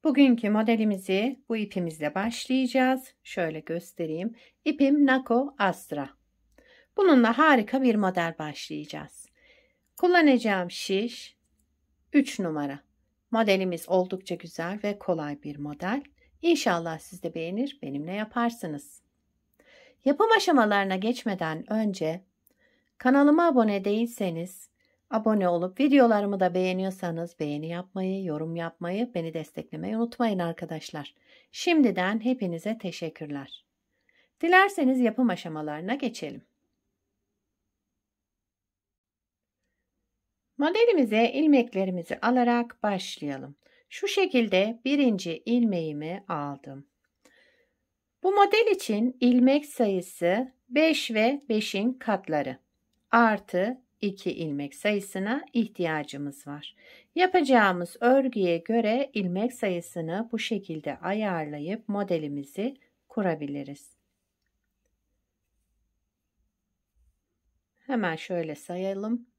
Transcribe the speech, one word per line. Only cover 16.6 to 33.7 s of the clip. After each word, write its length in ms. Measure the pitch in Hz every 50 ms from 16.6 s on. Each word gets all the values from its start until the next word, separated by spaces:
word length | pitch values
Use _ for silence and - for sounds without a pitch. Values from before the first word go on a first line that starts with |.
| - 233 180 170 165 170 160 160
siz 240 | - - - 180 -
de 120 | 165 165
beğenir, 440 | 165 160 170 185 214 262 285 - _
benimle 320 | - 139 139 143 151 170 190
yaparsınız. 880 | 208 214 220 - 247 233 233 233 - - 165 151 143 - - - - _ _ _ _ _ _ _ _ _ _ _ _ _ _ _ - _ _ _ _ _
Yapım 260 | 262 294 285 440 453 453
aşamalarına 580 | 415 415 370 320 262 220 208 208 202 196 190 190
geçmeden 800 | 185 196 226 247 240 - 220 196 185 170 160 156 160 - - 214
önce 480 | 220 220 208 185 185 165 156 165 180 _ _ _ _ _ _ _ _ _ _ _ _ _ _ _
kanalıma 500 | _ - 254 262 285 285 294 302 330 349
abone 380 | 339 277 254 226 214 202 196 190
değilseniz 880 | 202 208 220 233 233 - - 208 180 165 165 170 180 - - - _ _ _ _ _ _ _ _ _ -
abone 360 | 220 214 220 214 208 185 180
olup 300 | 175 170 175 185 185 -
videolarımı 600 | 277 294 277 277 254 233 214 208 208 202 202 190
da 140 | 190 180 170
beğeniyorsanız 840 | 185 185 185 180 185 190 190 185 190 - 175 165 165 170 170 - _
beğeni 280 | 156 147 147 147 156
yapmayı, 560 | 165 170 175 185 185 _ 190 190 190 190 196 190
yorum 320 | 175 151 151 160 160 165
yapmayı, 580 | 170 165 165 - _ 175 170 185 208 247 247 -
beni 200 | 175 165 165 160
desteklemeyi 640 | 165 156 - _ - - _ - 156 165 196 220
unutmayın 420 | 226 233 233 - - 240 226 202 185
arkadaşlar. 760 | 175 165 165 - 175 165 165 160 - - - 151 143 - _ _ _ _ - _ _ _
Şimdiden 680 | - - - 359 339 311 269 220 180 185 180 190 214 226
hepinize 580 | 214 247 254 254 208 180 170 165 - 208 226
teşekkürler. 880 | 220 - 180 165 - 175 156 160 - 160 147 143 143 135 - - - _ _